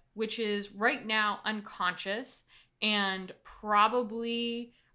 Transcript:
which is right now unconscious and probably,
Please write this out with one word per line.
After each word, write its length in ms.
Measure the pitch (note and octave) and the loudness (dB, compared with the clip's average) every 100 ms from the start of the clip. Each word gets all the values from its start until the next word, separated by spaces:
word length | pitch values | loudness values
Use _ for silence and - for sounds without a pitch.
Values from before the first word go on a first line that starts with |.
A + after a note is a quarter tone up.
| _ G3+ | _ -6
which 240 | G#3+ A#3 | -4 -2
is 320 | G#3+ G3+ G3+ | -2 -2 -4
right 320 | G3 A#3 C#4+ G#3+ | 0 0 2 0
now 360 | A3 G#3 G3+ G#3+ | 2 2 0 -2
unconscious 1000 | G#3+ G3+ - F3+ F3 G3 G#3+ C4 - - - _ - | -4 -6 -2 0 0 -4 -4 -6 -14 -18 -20 _ -4
and 500 | G#3+ G#3 G3 F#3+ F#3 - | 0 2 2 0 -6 -14
probably, 1300 | - - G#3+ G#3 A3 B3 A3 A3+ A#3 A#3 A#3 A#3 A#3+ _ _ | -20 -8 2 6 6 4 0 -2 -2 0 0 -2 -6 _ _